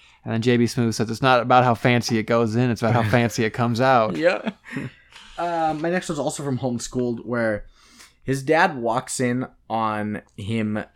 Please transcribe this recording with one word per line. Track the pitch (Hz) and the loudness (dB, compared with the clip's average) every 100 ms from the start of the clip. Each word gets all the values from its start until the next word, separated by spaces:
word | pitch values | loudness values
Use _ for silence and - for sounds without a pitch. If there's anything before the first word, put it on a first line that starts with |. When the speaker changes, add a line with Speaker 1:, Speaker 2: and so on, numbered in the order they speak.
| _ _ | _ _
Speaker 1:
And | 120 | -6
then | 113 | 0
J | 117 120 | 2 4
B | |
Smoove | 117 - 117 | 4 2 0
says, | 107 110 | 0 -4
"It's | 113 | 0
not | 135 123 | 2 4
about | 120 127 | 6 6
how | 123 | 6
fancy | 113 131 120 - 113 | 2 2 2 2 -2
it | |
goes | 107 117 117 110 | 2 2 2 0
in, | 127 | 0
it's | 110 | 0
about | 113 | 0
how | 117 | 2
Speaker 2:
<laughs> | 110 | 2
Speaker 1:
fancy | 123 117 - | 2 2 0
it | 110 | -2
comes | - 120 117 | 0 -2 2
out." | 131 127 110 - | 4 4 2 0
Speaker 2:
Yeah. | 165 214 - - - - 147 - _ - - - | 0 0 -4 -10 -12 -10 -10 -14 _ -20 -16 -8
Uh, | 170 165 160 156 | -4 -2 -2 -2
my | 170 | -2
next | 180 180 | -2 -4
one's | 151 | -4
also | 127 - | -4 -4
from | 143 127 | -4 -2
Homeschooled, | 135 120 - 127 123 117 | -2 -4 -4 -4 -2 -4
where | - 120 113 104 - _ _ - - _ | -4 -2 -2 -2 -8 _ _ -20 -20 _
his | - 135 | -6 -4
dad | 135 156 185 143 | 2 4 2 0
walks | 113 120 - - | -2 -2 -4 -4
in | 123 123 131 - - | -2 -2 -6 -12 -6
on | 113 110 107 104 107 - - | -2 -2 -2 -4 -6 -10 -12
him | 101 113 107 107 - | -6 -2 -2 -4 -8